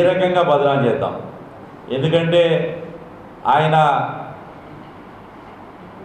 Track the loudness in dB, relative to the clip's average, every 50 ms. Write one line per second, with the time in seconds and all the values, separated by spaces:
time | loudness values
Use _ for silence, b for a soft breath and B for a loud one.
0 | 4 4 4 2 2 2 2 2 4 4 4 4 4 2 2 2 2 2 0 0
1 | -2 -4 -4 -6 -12 -14 -16 -16 -18 -18 -18 -20 -20 -20 -20 -18 -10 -6 -4 -2
2 | 0 2 2 2 2 4 4 4 4 4 4 0 0 -2 -6 -8 -12 -14 -14 -16
3 | -16 -18 -18 -18 -20 -20 -16 -8 0 2 2 4 4 4 4 4 4 4 2 0
4 | -2 -4 -6 -10 -10 -12 -14 -16 -16 -18 -18 -20 -20 -20 -18 -18 -18 -20 -20 -20
5 | -20 -20 -20 -20 -20 -20 -20 -20 -20 -20 -20 -20 -20 -20 -20 -20 -20 -20 -18 -18
6 | -18